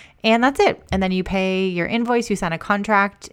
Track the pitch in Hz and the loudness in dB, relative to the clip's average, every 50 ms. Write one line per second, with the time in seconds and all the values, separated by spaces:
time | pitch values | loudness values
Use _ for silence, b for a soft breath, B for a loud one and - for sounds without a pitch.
0 | B B B B - 220 226 233 247 269 277 - 415 - - - - - 185 190 | B B B B 0 2 2 4 2 2 2 2 2 2 2 -2 -6 -4 -2 0
1 | 190 185 185 185 185 - 185 190 190 185 190 185 190 185 180 175 165 - 214 233 | 0 0 0 -2 -2 -2 -2 -2 0 0 0 0 -2 -2 -2 -2 -2 -2 -2 -2
2 | 240 240 240 240 233 - 202 185 196 170 165 160 - - 202 202 202 220 214 196 | 0 0 0 0 0 -2 -4 -4 -4 -4 -6 -4 -4 -2 -2 -2 0 2 2 2
3 | 202 202 - _ - - | 2 0 -2 _ -18 -12